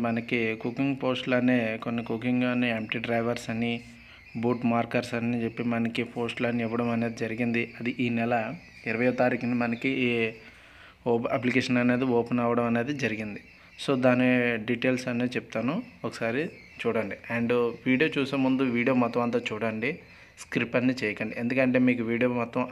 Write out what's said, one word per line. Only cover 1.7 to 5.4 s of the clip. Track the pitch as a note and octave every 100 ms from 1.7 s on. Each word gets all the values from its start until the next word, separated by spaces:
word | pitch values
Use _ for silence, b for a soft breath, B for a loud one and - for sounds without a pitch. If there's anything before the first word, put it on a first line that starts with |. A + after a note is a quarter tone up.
| A2+
కొన్ని | A#2+ A#2 A#2
కుకింగ్ | A2+ B2 B2 B2
అని, | B2 B2 A2+
ఎంటీ | A2 A#2+ A2+
డ్రైవర్స్ | A#2 A#2 A#2 -
అని, | A2+ A#2 A#2 B B B B B A#2+ A#2
బూట్ | A#2+ A#2
మార్కర్స్ | A#2 A#2 B2+ A#2 A#2+
అని | A#2 A#2+